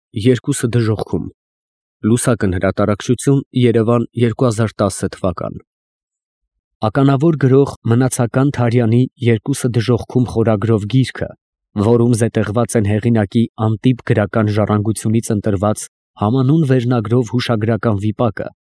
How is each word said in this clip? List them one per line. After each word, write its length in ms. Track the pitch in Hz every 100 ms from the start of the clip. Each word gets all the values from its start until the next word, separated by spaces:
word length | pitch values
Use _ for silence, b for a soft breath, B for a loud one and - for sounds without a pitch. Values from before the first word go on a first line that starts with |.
| _
Երկուսը 540 | 110 117 123 - 139 120
դժոխքում։ 580 | 120 110 104 - 92 - - _ _ _ _ _ _
Լուսակն 500 | 107 117 - 113 101
հրատարակչություն, 880 | 90 95 95 101 101 - 120 - 139 -
Երևան, 540 | 131 123 113 110 120 117
երկու 320 | 117 120 107 131
հազար 240 | 110 110
տասը 360 | - 101 - 95
թվական։ 500 | - 92 85 - - - _ _ _ _ _ _ _ _ _ _ _
Ականավոր 540 | 110 - 139 135 165 151
գրող 360 | 131 135 139 -
Մնացական 680 | 117 117 131 - 117 131 139
Թարյանի 520 | - 120 120 113 120 127 -
«Երկուսը 500 | 117 113 - 139 127
դժոխքում» 560 | 117 107 117 - 127 123
խորագրով 640 | 113 113 107 104 110 101
գիրքը, 420 | 131 123 - - - _ _ _ 104
որում 400 | 104 117 120 110
զետեղված 600 | 117 113 98 107 117 120
են 140 | 101
հեղինակի 540 | 107 120 113 101 117 117 -
անտիպ 420 | 110 107 131 120
գրական 480 | - 110 101 117 107
ժառանգությունից 800 | 104 101 107 104 104 110 113 -
ընտրված 540 | 107 107 98 104 107 - _ _ -
համանուն 460 | 104 135 131 160
վերնագրով 680 | 139 131 120 123 104 123 113
հուշագրական 680 | 123 - 113 107 110 120 101
վիպակը 480 | 107 101 120 - - -